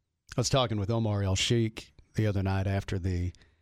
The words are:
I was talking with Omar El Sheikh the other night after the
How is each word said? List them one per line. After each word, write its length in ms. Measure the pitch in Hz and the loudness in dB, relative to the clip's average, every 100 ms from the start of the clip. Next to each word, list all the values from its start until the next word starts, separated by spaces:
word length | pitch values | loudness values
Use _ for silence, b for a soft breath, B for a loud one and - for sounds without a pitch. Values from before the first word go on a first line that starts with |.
| _ _ - - | _ _ -8 -4
I 40 | |
was 80 | 120 | 0
talking 300 | 139 120 107 | 2 2 0
with 120 | 95 | 0
Omar 320 | 117 110 104 | 0 0 0
El 120 | 98 95 | 0 0
Sheikh 560 | - 120 113 - - - _ | 2 2 2 -4 -16 -20 _
the 140 | - 107 | -2 0
other 160 | 98 | 0
night 240 | 95 98 95 | 0 0 0
after 320 | 98 - 101 | -2 -4 -4
the 340 | 90 90 87 b b b | -2 -2 -4 b b b